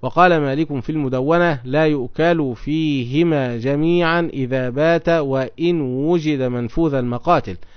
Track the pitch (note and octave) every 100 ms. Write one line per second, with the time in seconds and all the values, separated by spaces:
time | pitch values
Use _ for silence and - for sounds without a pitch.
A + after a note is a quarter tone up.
0 | B2+ D#3 F3+ E3 C#3+ C#3 D3+ C#3 - D#3
1 | C3+ B2+ C3+ E3+ F3 C#3 B2 C#3+ D#3+ D3
2 | B2 - E3 E3+ C#3 A2+ - D#3 D#3 C#3
3 | A#2+ C#3+ E3+ D3+ B2 A#2+ B2+ C#3+ E3 F3
4 | E3 E3+ E3 C3+ B2+ C3 B2+ B2+ D#3+ E3+
5 | E3+ E3 C#3 C3+ C3 - E3 E3+ C3 B2+
6 | D3+ F3 D3+ C#3+ B2+ B2 A#2+ - E3 C3+
7 | B2 A#2+ - E3 - F2+ -